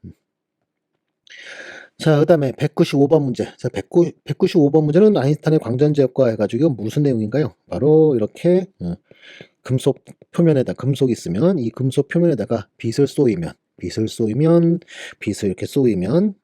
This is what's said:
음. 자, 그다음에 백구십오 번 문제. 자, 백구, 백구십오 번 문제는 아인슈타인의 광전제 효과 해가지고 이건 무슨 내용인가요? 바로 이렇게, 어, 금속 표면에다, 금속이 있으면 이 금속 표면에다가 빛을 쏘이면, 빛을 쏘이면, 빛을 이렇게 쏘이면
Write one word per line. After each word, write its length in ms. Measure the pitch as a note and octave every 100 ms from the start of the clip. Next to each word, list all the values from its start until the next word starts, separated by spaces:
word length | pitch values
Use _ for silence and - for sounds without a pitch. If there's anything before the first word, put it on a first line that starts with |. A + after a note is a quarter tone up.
음. 80 | - - _ _ _ _ _ _ _ _ _ _ _ - - - - - - _
자, 220 | D#3+ D3
그다음에 320 | D#3 E3 C3+
백구십오 560 | - D3 - E3+ C#3+ C#3
번 140 | D#3
문제. 240 | C#3 A#2+ G#2 -
자, 140 | -
백구, 400 | G2 - F3 E3+ -
백구십오 460 | - C#3+ F#3 F3+ C#3+
번 140 | D#3
문제는 320 | D3+ D#3 G#3+ F#3+
아인슈타인의 440 | C3 D3+ - D#3
광전제 420 | A2+ B2 D3+ C#3+
효과 260 | C3 - B2+
해가지고 380 | G#2+ G2+ A#2 D#3+
이건 100 | A2+
무슨 280 | G#2+ C#3+
내용인가요? 500 | C#3+ A#2 G#2+ C#3 D#3 _ _
바로 440 | F2+ D3 D#3 D#3 B2
이렇게, 500 | G#2 - E3+ F3+ F3+ _
어, 140 | F3 E3+ _ - - - - _
금속 420 | - B2+ C#3+ - - - _
표면에다, 420 | - E3+ C#3 A#2
금속이 360 | F2+ B2+ C3+ C3
있으면 480 | A2 E3+ G2+ E3 F#3
이 120 | A#2
금속 380 | - C3 C#3+ C#3
표면에다가 600 | E3+ F3 B2+ G2 A2+ - _
빛을 300 | A2+ A2 C#3
쏘이면, 480 | - C3 F#2 E2 - _ _
빛을 300 | F2+ G#2 G#2+
쏘이면, 720 | - A2 A#2 D#3+ E3+ E3+ F3 - - - -
빛을 240 | - G2
이렇게 200 | G2+ F#2
쏘이면 680 | G#2 C#3+ B2+ G2 F#2 D#3+ G#3+ F#3+